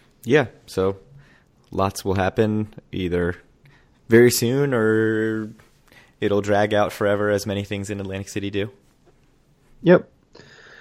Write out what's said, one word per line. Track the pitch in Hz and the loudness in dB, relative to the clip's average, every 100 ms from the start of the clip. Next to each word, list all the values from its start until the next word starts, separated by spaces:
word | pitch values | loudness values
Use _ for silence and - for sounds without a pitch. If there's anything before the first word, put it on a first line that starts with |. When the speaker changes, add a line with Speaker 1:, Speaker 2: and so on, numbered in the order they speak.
| _ _ | _ _
Speaker 1:
Yeah, | - 143 120 - - | 0 0 0 -6 -12
so | - 95 98 - - - _ _ _ - | -2 -2 -2 -12 -20 -20 _ _ _ -14
lots | 87 98 - | -4 -4 -4
will | 101 95 | -4 -2
happen | 92 - 107 107 107 - - | -2 0 0 0 -6 -10 -14
either | 92 90 87 87 87 _ _ _ _ _ _ - | -8 -4 -2 -2 -4 _ _ _ _ _ _ 4
very | 113 123 | 6 6
soon | 117 120 131 143 | 4 -2 0 0
or | 123 110 110 110 110 110 110 107 113 - _ _ - _ - | 0 2 2 2 0 -2 -4 -8 -14 -20 _ _ -20 _ -6
it'll | 107 101 | -2 0
drag | 101 101 107 | 2 2 2
out | 104 101 | 2 0
forever, | - 104 101 104 | 0 -2 0 0
as | 101 107 | -2 -2
many | 101 | -6
things | 98 101 98 | -4 -8 -8
in | 101 | -8
Atlantic | 98 95 101 | -8 -10 -10
City | 107 98 | -8 -6
do. | 98 107 - _ _ _ _ _ _ _ _ _ - | -6 -6 -10 _ _ _ _ _ _ _ _ _ -4
Speaker 2:
Yep. | - 175 - _ _ - - - - - | 4 4 4 _ _ -20 -20 -20 -20 -20